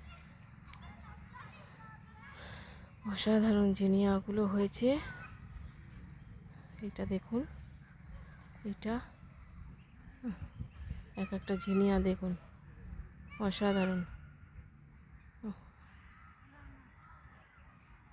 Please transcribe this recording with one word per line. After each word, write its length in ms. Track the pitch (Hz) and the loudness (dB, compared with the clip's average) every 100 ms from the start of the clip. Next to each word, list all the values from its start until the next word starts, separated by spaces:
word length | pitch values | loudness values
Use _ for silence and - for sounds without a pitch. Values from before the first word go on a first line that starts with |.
| - - - - - - - - - - - - - 494 - - - - 440 440 - 427 - - - - - - - - 214 | -14 -16 -16 -18 -18 -18 -16 -16 -16 -16 -16 -16 -16 -16 -16 -16 -18 -18 -18 -18 -18 -18 -16 -14 -14 -14 -14 -16 -18 -10 -4
অসাধারণ 560 | 190 214 220 220 208 202 | 2 6 8 8 8 6
জিনিয়াগুলো 680 | 190 196 190 202 196 196 208 202 | 6 6 8 8 6 2 2 4
হয়েছে। 400 | 202 196 - 240 294 - - - - - - - - - - - - - - - - - - 202 | 4 2 4 4 4 0 -10 -12 -14 -14 -12 -14 -14 -16 -14 -14 -16 -16 -16 -16 -16 -16 -10 -8
এটা 160 | - 196 | -4 -2
দেখুন, 360 | 190 - 226 311 - - - - - - - - - - - 208 | -2 0 -2 -2 -8 -14 -16 -18 -18 -16 -14 -14 -16 -18 -8 -6
এটা, 300 | 202 214 240 - - - - - - - - - - - - 254 180 - - - - - - - - | -4 -2 -2 -4 -14 -20 -18 -18 -16 -14 -16 -20 -20 -18 -10 -8 -6 -10 -10 -10 -10 -8 -8 -8 -6
এক 140 | 196 | -4
একটা 200 | 190 - 190 | -2 0 0
জিনিয়া 440 | 196 190 202 190 | 4 6 6 6
দেখুন, 340 | 185 185 185 175 - - - - - - - - - - | 4 2 0 -4 -6 -20 -18 -16 -12 -10 -12 -14 -14 -2
অসাধারণ, 600 | 202 - 202 196 185 185 175 - - - - - - - - - - - - - 220 - - - - - - - - - 277 277 - 269 247 - - - - - - - - - - - - | 0 4 4 6 4 2 -2 -8 -14 -18 -16 -16 -16 -18 -20 -20 -20 -20 -20 -10 -8 -8 -12 -20 -20 -20 -20 -20 -20 -20 -20 -18 -18 -18 -20 -20 -20 -20 -20 -20 -20 -20 -20 -20 -20 -20 -20